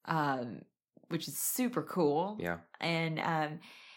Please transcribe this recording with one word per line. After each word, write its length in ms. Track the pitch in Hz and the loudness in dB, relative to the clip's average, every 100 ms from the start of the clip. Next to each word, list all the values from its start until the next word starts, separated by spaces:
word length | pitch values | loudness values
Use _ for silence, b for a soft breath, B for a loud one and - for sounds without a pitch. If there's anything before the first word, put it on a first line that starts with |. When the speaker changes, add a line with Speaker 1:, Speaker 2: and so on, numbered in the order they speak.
| - | -2
Speaker 1:
um, 500 | 165 147 131 120 85 - _ _ - - | 2 2 2 -2 -8 -14 _ _ -20 -4
which 220 | 170 151 | -4 -2
is 80 | 139 | -4
super 460 | - - 247 247 | -2 2 2 0
cool. 520 | 147 190 151 147 190 214 | -2 2 4 4 0 -2
Speaker 2:
Yeah. 160 | 87 85 - - | -2 -4 -6 -6
Speaker 1:
And, 380 | 160 165 165 160 | -2 0 0 0
um, 400 | - 160 151 165 B B B | 0 0 0 -4 B B B